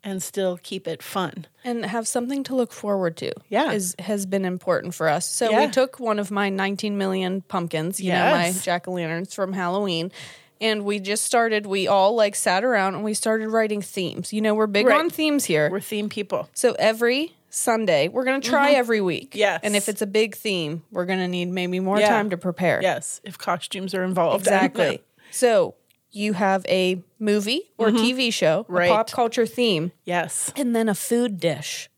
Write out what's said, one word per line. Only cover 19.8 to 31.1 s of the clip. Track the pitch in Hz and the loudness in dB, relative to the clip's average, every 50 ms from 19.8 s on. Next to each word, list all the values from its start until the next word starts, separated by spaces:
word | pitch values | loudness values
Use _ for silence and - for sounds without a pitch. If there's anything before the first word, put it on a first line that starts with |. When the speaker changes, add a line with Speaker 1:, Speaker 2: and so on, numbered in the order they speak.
| 196 - | 0 -2
Speaker 2:
it's | 208 - | -4 -4
a | 226 202 | -4 -2
big | 190 214 226 220 - | 2 0 0 0 -2
theme, | - - 226 196 180 160 147 156 170 - _ | -8 -4 -4 -2 -2 -2 -4 -6 -8 -10 _
we're | - 180 175 | -6 -6 -2
gonna | 180 190 185 185 180 | -2 -2 -2 -2 -2
need | 180 180 175 180 | -2 -2 -4 -2
maybe | 180 185 180 180 180 185 | -2 -2 -2 -2 -2 -2
more | 190 190 196 214 | 0 0 2 4
Speaker 1:
Yeah. | 208 208 | 4 4
Speaker 2:
time | 233 220 208 214 | 4 2 2 0
to | 185 175 | -4 -2
prepare. | - 185 170 - 180 170 123 - | -4 -4 -4 0 2 2 2 4
Speaker 1:
Yes, | - 185 151 135 156 - - - _ | 2 0 0 0 -4 -10 -12 -12 _
if | 202 175 - | -16 -16 -10
costumes | - - 175 170 - - - 196 185 190 185 | -4 -4 -4 -4 -4 -8 -8 -8 -6 -4 -2
are | 190 185 | -2 -2
involved. | 185 185 180 165 165 - 202 190 208 | 0 2 2 2 2 2 2 2 4
I | |
don't | 202 190 185 180 - - | 4 4 4 2 2 2
know. | 175 | 0
Speaker 2:
Exactly. | 143 - - _ _ _ _ _ - | 0 0 -4 _ _ _ _ _ -12
So | - - - 240 226 202 170 98 - _ _ _ _ _ _ _ - | -4 2 2 4 6 4 4 2 -2 _ _ _ _ _ _ _ -8
you | 202 208 214 214 | -4 -2 -2 0
have | 180 202 190 190 190 185 - | 2 2 2 2 2 2 2
a | 185 185 185 180 185 185 180 _ _ _ | 2 2 4 2 0 -2 -6 _ _ _
movie | 220 208 208 208 196 208 254 320 415 _ _ - | 0 2 2 2 2 0 -2 -2 -4 _ _ 2
or | 226 220 | 2 4
Speaker 1:
Mm-hmm. | 208 233 | 4 4
Speaker 2:
T | 226 240 254 | 4 2 2
V | 254 262 233 | 2 0 0
show, | 220 - - 156 160 180 - - | 0 2 2 2 2 2 -2 -2
Speaker 1:
Right. | 180 180 175 180 | -2 2 4 4
Speaker 2:
a | 208 | 4
pop | 214 226 220 | 4 2 0
culture | - - 240 226 233 - 233 | 0 0 0 0 2 0 0
theme, | 220 - - 247 226 196 156 160 180 - _ _ | 0 0 0 2 2 2 2 0 -4 -6 _ _
Speaker 1:
Yes. | - 175 175 165 156 - - - - - 269 | -4 -2 -2 -2 -2 -4 -6 -6 -6 -4 -2
Speaker 2:
and | 285 247 233 | -2 0 2
then | 226 226 220 | 2 2 2
a | 202 | 0
food | - - - | -2 -2 0